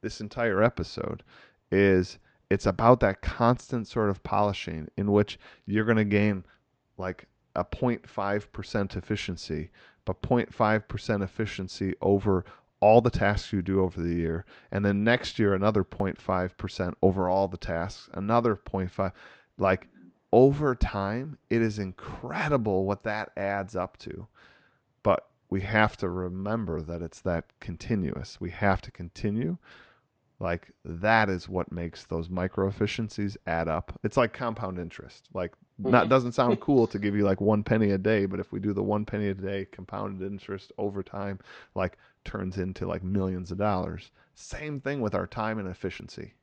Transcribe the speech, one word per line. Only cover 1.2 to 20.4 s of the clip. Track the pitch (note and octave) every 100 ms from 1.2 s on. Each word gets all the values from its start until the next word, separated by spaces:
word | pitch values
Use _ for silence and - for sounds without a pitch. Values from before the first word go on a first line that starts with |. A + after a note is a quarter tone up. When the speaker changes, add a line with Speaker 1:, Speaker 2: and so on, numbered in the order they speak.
| - - - _ _
Speaker 1:
is | F#2+ G2 F#2 F2+ - _ _ _
it's | G2 G#2
about | F2+ A2+ B2+
that | G#2 F#2+
constant | - - A#2+ B2 - B2 G#2
sort | A#2+ G#2+
of | G2
polishing | - G2+ G#2 F#2+ - D#2+ D2+ -
in | G2+
which | G#2 G#2 - - -
you're | - G#2 A2
gonna | A2
gain, | G#2 G2+ G#2 G2 - _ _ _ _ -
like, | F#2 F#2 - _ _ -
a |
point | F2+ - B2 A#2 -
five | - G2 G#2 -
percent | - G2+ A2+ G2 -
efficiency, | - G#2+ - E2+ - D2+ D#2+ _ - _
but | - F#2+
point | - A#2+ -
five | - G#2+ G#2+ -
percent | G#2 - G#2
efficiency | F#2+ - G#2+ - F#2 - F#2+ -
over | - G2 G#2 F#2+ - - _ _
all | G#2 A2+
the | A#2
tasks | - G2+ G2+ -
you | G2+
do | F2 F#2+
over | F#2 F2
the | E2+
year, | E2+ E2 E2 - - _
and | G2
then | G2+ G2+
next | A2 B2 - -
year | G#2
another | F#2+ G2+ G#2+
point | F#2 - G2 -
five | - F#2 F#2 -
percent | G2 - F2+ -
over | F#2+ F#2+ F2+
all | F#2+ G2
the | F#2
tasks, | - E2 E2+ - -
another | F2 G2+ A#2 A#2+ G2+
point | - F#2+ F2+
five. | - F#2+ - - - _ -
Like, | G2 F#2+ - _ - _ _
over | A2+